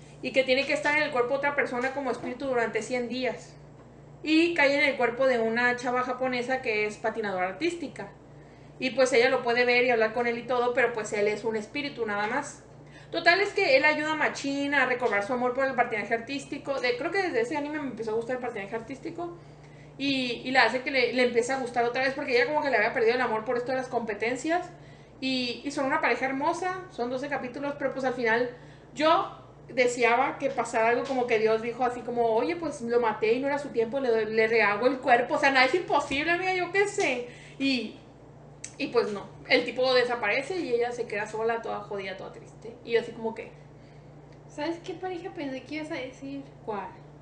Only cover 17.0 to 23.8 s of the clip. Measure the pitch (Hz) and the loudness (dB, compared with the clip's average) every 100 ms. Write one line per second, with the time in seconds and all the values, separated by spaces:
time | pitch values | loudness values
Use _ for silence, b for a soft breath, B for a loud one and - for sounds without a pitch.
17 | 330 381 359 254 233 302 294 311 277 208 | -2 -2 0 0 0 -2 -4 -6 -6 -6
18 | 220 220 226 254 247 220 196 226 226 269 | -4 -4 -2 -4 -6 -8 -8 -8 -10 -12
19 | 330 320 349 - B B B B B - | -12 -10 -10 -10 B B B B B -6
20 | 277 269 247 226 254 262 220 254 294 269 | -2 0 -2 -4 0 4 4 2 -2 2
21 | 226 247 240 226 240 262 240 247 240 262 | 2 4 2 2 0 0 -2 0 0 2
22 | 269 277 277 240 269 302 285 226 220 254 | 0 -2 0 2 4 2 2 2 2 2
23 | 226 254 233 214 220 240 254 262 | 2 4 2 -2 -2 -2 -2 -4